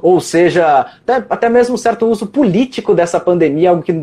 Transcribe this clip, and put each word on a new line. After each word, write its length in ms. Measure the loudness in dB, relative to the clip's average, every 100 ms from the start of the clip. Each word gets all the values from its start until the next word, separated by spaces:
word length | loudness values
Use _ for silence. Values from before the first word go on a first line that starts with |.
ou 180 | 0 0
seja, 600 | 0 0 2 2 2 2
até, 420 | 0 -8 -4 -4 -4
até 200 | -2 0
mesmo 280 | 2 0 -2
certo 300 | -4 -2 -2
uso 200 | -2 -4
político 680 | 0 0 0 -2 -4 0 0
dessa 240 | 0 -2
pandemia, 500 | -2 0 0 2 2
algo 140 | 0
que 100 | -2 -6